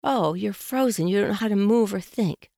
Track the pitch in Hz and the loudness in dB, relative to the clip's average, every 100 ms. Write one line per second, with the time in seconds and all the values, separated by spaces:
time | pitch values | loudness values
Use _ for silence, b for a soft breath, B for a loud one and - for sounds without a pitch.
0 | - 262 160 170 208 196 - 262 262 208 | 0 0 0 -2 -4 -6 -6 0 0 0
1 | 170 196 202 208 220 202 202 233 214 196 | 0 0 0 -2 0 2 4 4 2 -2
2 | - - 196 - - | -8 -2 -2 -2 -12